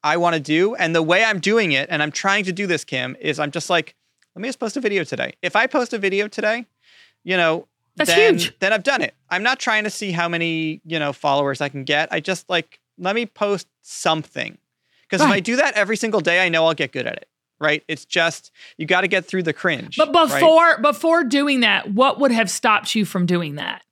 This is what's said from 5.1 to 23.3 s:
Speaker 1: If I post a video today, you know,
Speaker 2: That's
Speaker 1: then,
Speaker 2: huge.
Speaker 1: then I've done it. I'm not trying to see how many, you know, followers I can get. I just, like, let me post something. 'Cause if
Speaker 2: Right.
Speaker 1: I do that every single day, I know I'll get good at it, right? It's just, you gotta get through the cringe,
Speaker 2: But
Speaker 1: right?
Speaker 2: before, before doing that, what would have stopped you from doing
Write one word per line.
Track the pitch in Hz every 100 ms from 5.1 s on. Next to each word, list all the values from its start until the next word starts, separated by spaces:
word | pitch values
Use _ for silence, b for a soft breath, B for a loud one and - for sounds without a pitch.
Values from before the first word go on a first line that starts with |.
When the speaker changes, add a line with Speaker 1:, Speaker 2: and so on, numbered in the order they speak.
| - - -
Speaker 1:
If | 180 202
I | 247
post | 302 240
a | 233
video | 196 196 208
today, | - 226 233 233 _ b b b b
you | - 185
know, | 170 165 - _ _ -
Speaker 2:
That's | 302
Speaker 1:
then, | 170 440
Speaker 2:
huge. | 285 - -
Speaker 1:
then | 196
I've | 214
done | 226 269
it. | 147 _ _
I'm | 175
not | 220 262
trying | - 214
to | 214
see | - 208
how | 170 170
many, | 170 165 165 160 156
you | - 160
know, | 147
followers | 135 147 139 143 131
I | 143
can | 139
get. | 131 147 160
I | 170
just, | 151 180 -
like, | 180 151 _ _ _
let | 180
me | 214
post | 233 _ 208 202 - _
something. | - - - 160 147 - 117 - _ _ _ _ _
'Cause | 190
if | -
Speaker 2:
Right. | 202
Speaker 1:
I |
do | 185 247
that | 294
every | 220 196 220
single | 226 208
day, | 165 170
I | 185
know | 165 160
I'll |
get | 156 139
good | - 120
at | -
it, | - _ _ _
right? | 151 151 _
It's | 160
just, | - 170 165 - - B B B
you |
gotta | 156 180 185
get | 196
through | - 190
the | 170
cringe, | 147 185 147 - -
Speaker 2:
But | 302
Speaker 1:
right? | 285 320 277
Speaker 2:
before, | 330 320 339 320
before | 285 294 330 330
doing | 277 277 285 269
that, | 233 196 -
what | 202 262 -
would | 269
have | 226 214
stopped | - 226 208 208
you | 220 202
from | 190
doing | 175